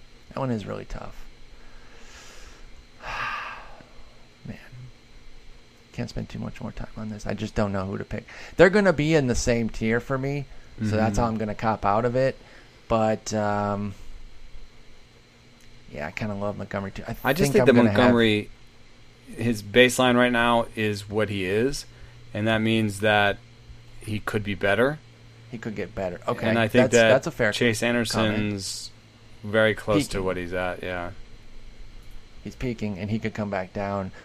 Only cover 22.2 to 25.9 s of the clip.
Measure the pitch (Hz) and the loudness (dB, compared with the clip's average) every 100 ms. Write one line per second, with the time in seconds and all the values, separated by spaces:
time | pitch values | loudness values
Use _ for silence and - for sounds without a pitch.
22.2 | - 107 110 110 110 113 107 98 107 104 | -10 -2 0 2 2 2 2 2 4 6
23.2 | 101 98 - - - - - - - 104 | 4 0 -8 -20 -20 -20 -18 -14 -6 -6
24.2 | - 107 101 95 98 101 131 151 - - | -2 -2 -2 0 4 4 4 0 -12 -20
25.2 | - - - 113 120 101 90 | -20 -20 -14 -10 -8 -6 -6